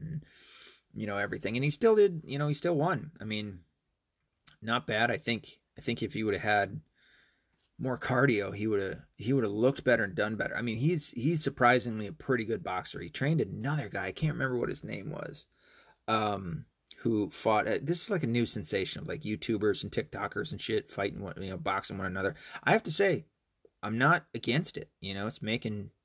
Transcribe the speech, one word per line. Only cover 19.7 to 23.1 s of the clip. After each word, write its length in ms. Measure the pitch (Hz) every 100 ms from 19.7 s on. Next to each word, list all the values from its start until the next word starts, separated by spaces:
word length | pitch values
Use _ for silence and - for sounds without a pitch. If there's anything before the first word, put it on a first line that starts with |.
| 95
and 100 | 101
TikTokers 600 | - - - 104 - -
and 80 | 98
shit 300 | - 107 -
fighting 300 | - 98 -
one, 140 | 95 80
you 120 | 95
know, 80 | 92
boxing 400 | 85 95 - 98
one 80 | 95
another. 280 | 92 95 - - -
I 100 | -
have 120 | 214
to 80 | -
say, 340 | 156 196